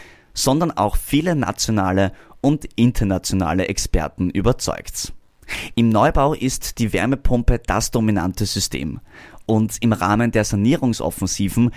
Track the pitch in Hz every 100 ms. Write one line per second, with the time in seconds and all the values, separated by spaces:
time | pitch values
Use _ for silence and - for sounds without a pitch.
0 | - - _ - - 139 165 - 101 -
1 | - 143 165 160 98 104 - 107 95 95
2 | 95 - - - 139 151 - - 120 120
3 | 107 95 - 95 87 87 92 95 - -
4 | 76 - 90 - 101 131 - - - -
5 | - - _ _ - - - - 117 107
6 | 131 160 143 156 127 - - - 113 92
7 | 107 135 - 123 120 120 - 98 113 123
8 | 110 101 85 - 104 - 90 64 76 62
9 | - - - - - 110 110 - 117 110
10 | 90 104 117 110 104 101 107 160 127 117
11 | - - 95 - 98 - 120